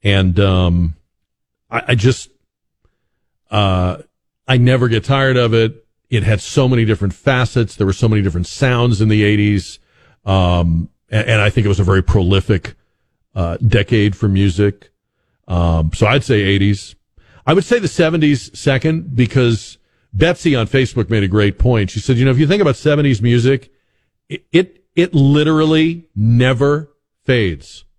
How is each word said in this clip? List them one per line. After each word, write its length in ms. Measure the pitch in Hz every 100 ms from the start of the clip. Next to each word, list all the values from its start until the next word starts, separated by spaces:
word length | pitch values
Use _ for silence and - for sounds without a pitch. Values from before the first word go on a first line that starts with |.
And, 380 | 101 98 92 87
um, 560 | 98 92 90 87 85 78 _ _ _ _ _ _ _
I, 120 | 117 -
I 60 |
just, 360 | 123 113 - - _ _ _ _ _ _ _ _ _ _ _ _
uh, 480 | 107 101 92 90 85 - _ _ _ -
I 80 | 127
never 300 | 120 127 123
get 160 | 113
tired 320 | 104 135 135 127
of 180 | 117
it. 320 | 113 113 - _ _ _
It 140 | 117
had 160 | 90 107
so 280 | - - 127
many 160 | 127
different 300 | 110 107 98
facets. 640 | - - 127 123 - 113 -
There 100 | 98
were 60 |
so 160 | 98 117
many 140 | 107
different 260 | 95 85 87
sounds 520 | - 131 123 120 104
in 80 | 110
the 140 | 107
eighties. 560 | 104 104 104 101 - - _ _ _ _
Um, 680 | - 95 90 90 85 82 82 _ _
and, 200 | 107 107
and 120 | 110
I 80 | 104
think 140 | 113 101
it 20 |
was 100 | 98
a 60 |
very 180 | 92 95
prolific, 720 | - 104 90 95 - 95 - - _ _ _ _ _ 98
uh, 220 | 85 85
decade 580 | 107 98 101 113 104 98
for 100 | 107
music. 640 | 95 98 90 101 - _ _ _ _ _ _ -
Um, 460 | 90 85 82 80
so 140 | - 107
I'd 160 | 135
say 160 | - 113
eighties. 560 | 98 98 98 98 - - _ _ _ - -
I 80 |
would 100 | 170
say 140 | - 240
the 80 | 185
seventies 720 | - 165 170 151 139 - -
second 560 | - 135 160 160 165
because 640 | 123 123 135 123 113 - - _ _ _
Betsy 440 | 95 160 - 175 131
on 100 | 110
Facebook 440 | 135 127 - 92
made 120 | 110
a 60 | 98
great 300 | 104 101 95
point. 320 | 123 117 95
She 100 | 107
said, 160 | - 120
you 80 |
know, 60 | 131
if 80 | 131
you 80 | 151
think 160 | 202
about 140 | 180 127
seventies 440 | 156 147 143 113
music, 500 | 117 120 123 135 - _ _ _ _ _ _
it, 160 | 147 _
it, 340 | 160 190 _ _
it 180 | - 180
literally 960 | 160 135 147 151 156 156 156 160 170 -
never 760 | 104 107 117 123 127 143 147 156 _ _ _
fades. 600 | - 127 98 76 - - -